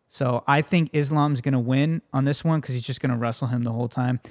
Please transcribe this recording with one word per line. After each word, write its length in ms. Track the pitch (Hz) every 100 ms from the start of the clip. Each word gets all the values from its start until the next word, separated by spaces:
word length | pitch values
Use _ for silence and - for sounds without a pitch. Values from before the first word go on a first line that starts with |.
| _
So 360 | - 127 120 -
I 140 | 139
think 280 | - 180 160
Islam's 480 | 151 139 151 147 135
gonna 180 | 139 135
win 420 | 120 131 151 165 -
on 100 | 131 139
this 180 | 143
one 180 | 165 160
'cause 100 | 131
he's 100 | 123 117
just 160 | 127
gonna 160 | 131 120
wrestle 300 | 117 113 123
him 160 | 123
the 100 | 120
whole 160 | 113 120
time. 300 | - 123 123 -